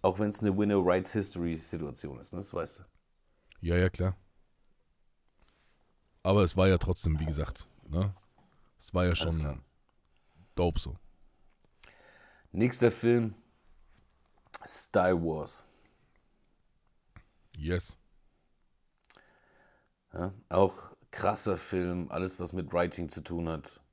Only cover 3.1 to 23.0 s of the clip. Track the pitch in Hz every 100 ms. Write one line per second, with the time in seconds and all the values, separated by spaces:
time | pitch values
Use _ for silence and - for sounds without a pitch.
3.1 | _ _ _ _ - 85 87 90 - 92
4.1 | 92 _ _ _ _ _ _ _ _ _
5.1 | _ _ _ _ _ _ _ _ _ _
6.1 | _ 90 101 90 - 95 90 - 90 82
7.1 | 78 78 71 76 - - - - 80 98
8.1 | 95 _ _ _ _ _ _ - 90 90
9.1 | 85 85 82 73 71 - _ _ _ _
10.1 | _ _ _ _ - 87 78 - 78 -
11.1 | _ - _ _ _ _ _ - _ -
12.1 | - - _ _ 85 120 - 117 - 117
13.1 | 120 113 98 _ _ _ - _ _ _
14.1 | _ _ _ _ - - - - 101 92
15.1 | 90 82 78 - - - _ _ _ _
16.1 | _ _ _ _ _ _ _ _ _ _
17.1 | - _ _ _ - 76 87 - - _
18.1 | _ _ _ _ _ _ _ _ _ _
19.1 | - _ _ _ _ _ _ _ _ _
20.1 | 87 90 98 _ 92 95 - - - _
21.1 | - 95 104 107 90 - 92 90 90 82
22.1 | 78 92 - 87 92 78 87 87 87